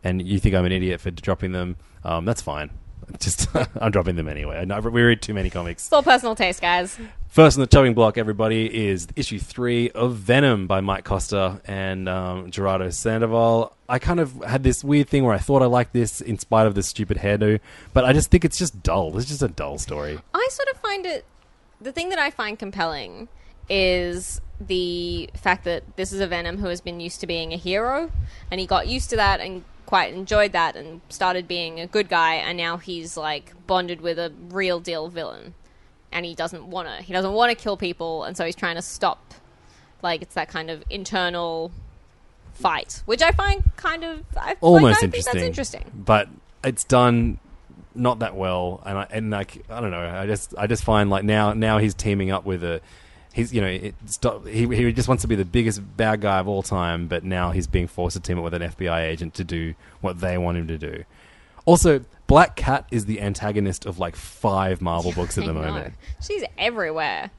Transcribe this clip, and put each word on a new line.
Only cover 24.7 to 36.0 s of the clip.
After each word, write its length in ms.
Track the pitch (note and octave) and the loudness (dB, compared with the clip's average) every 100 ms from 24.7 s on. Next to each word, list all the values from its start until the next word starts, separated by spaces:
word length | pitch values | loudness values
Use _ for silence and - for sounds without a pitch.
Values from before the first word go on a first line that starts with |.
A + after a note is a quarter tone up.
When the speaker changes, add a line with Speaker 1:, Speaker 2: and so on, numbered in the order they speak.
| F#3 F3+ F3 F3 F3 D#3+ | -2 -2 -4 -4 -6 -8
Speaker 2:
fact 300 | - G3+ F3+ | -4 0 0
that 180 | - E3 - - | 0 -6 -6 -8
this 160 | F#3 | -6
is 80 | G3 | -4
a 60 | F#3+ | -4
Venom 320 | E3+ E3+ F#3 | -4 -6 -6
who 80 | G3+ | -6
has 140 | F3 | -6
been 200 | F3 E3+ | -8 -10
used 200 | E3+ - | -10 -10
to 60 | F3 | -6
being 260 | E3+ D#3+ | -6 -4
a 40 | E3 | -8
hero, 540 | F3+ F#3+ A#3 C4+ E4 - - - - | -4 -2 0 -2 -4 -4 -4 -8 -10
and 100 | F3+ | -8
he 60 | F#3 | 0
got 200 | F#3+ - | 0 0
used 220 | B3+ - | -4 -2
to 60 | A3+ | 0
that 240 | G3+ G3 | 2 2
and 240 | - F#3 - - - | -2 -12 -14 -20 0
quite 260 | E3+ C3+ | 0 0
enjoyed 400 | F3 F#3+ G#3 G#3 | -4 0 2 4
that 240 | F3+ E3 - | 2 0 -2
and 240 | D3+ E3 - | -14 -16 -18
started 400 | - F#3+ F3+ F3 | -2 0 0 -4
being 320 | F3 E3 E3 | -6 -6 -8
a 60 | E3+ | -4
good 220 | G#3+ G3 | -2 0
guy, 260 | F3 D#3+ | 4 4
and 240 | E3 F2 F3 | 2 -2 -4
now 180 | E3+ E3+ | -4 -4
he's, 400 | F3+ F3 E3 - | -8 -10 -10 -8
like, 360 | D#3 D3 - - - | -6 -6 -10 -20 0
bonded 340 | F#3 F3 F3 | 0 0 -6
with 180 | E3 E3+ | -4 -4
a 140 | E3+ D3 F3 | -6 -8 -10
real 280 | F#3 F#3+ F3 | -4 -2 -2
deal 280 | F3 E3 D#3+ | -4 -6 -6
villain, 460 | F3 C3+ G#1+ A1 F3 - _ - _ | -8 -10 -12 -18 -20 -20 _ -20 _